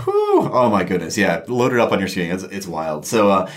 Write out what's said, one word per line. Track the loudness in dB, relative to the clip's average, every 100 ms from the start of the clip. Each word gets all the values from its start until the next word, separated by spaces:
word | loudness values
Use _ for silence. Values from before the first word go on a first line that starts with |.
Whew. | -2 0 2 2 2
Oh | 2 2
my | 2
goodness. | 0 -2 -2 0
Yeah. | 0 0 -2
Load | 0 2
it | 2
up | 2
on | 0
your | -2
screen. | -4 -4
It's, | -4
it's | -8 -12 -8
wild. | -6 -6 -6 -2
So, | 2 4
uh, | 2 0